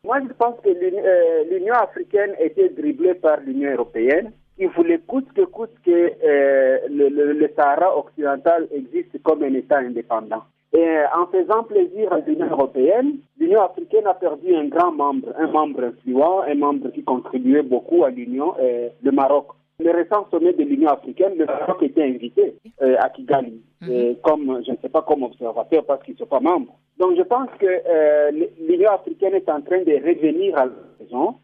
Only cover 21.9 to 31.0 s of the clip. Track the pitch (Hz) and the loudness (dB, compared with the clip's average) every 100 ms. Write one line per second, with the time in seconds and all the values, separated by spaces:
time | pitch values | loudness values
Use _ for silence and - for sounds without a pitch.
21.9 | 165 143 123 120 - 202 - 226 - 131 | 0 0 -4 -4 0 0 -2 -20 -2 2
22.9 | 127 131 - 127 139 120 113 _ _ 127 | 2 0 -4 -2 -2 -2 -14 _ _ -6
23.9 | 123 120 120 160 151 139 127 120 120 135 | -2 -2 0 0 0 -2 -6 -6 -8 -4
24.9 | 160 156 147 123 - 117 110 113 160 - | -4 0 -2 -2 -8 -6 -6 -2 -2 0
25.9 | 135 - - - 135 143 175 120 _ _ | -6 -6 -14 -4 0 2 0 -4 _ _
26.9 | - - 349 381 247 262 - 190 180 175 | -2 0 2 0 -2 -4 -2 -2 0 0
27.9 | 160 151 151 147 151 175 160 160 175 208 | 2 4 4 2 0 -6 -6 -2 2 2
28.9 | 190 170 160 190 190 185 151 - 185 165 | 2 -4 -4 -2 0 -2 -6 -2 -2 2
29.9 | 143 151 160 151 160 196 156 127 110 - | 0 0 0 0 0 0 0 -2 -4 -20
30.9 | _ | _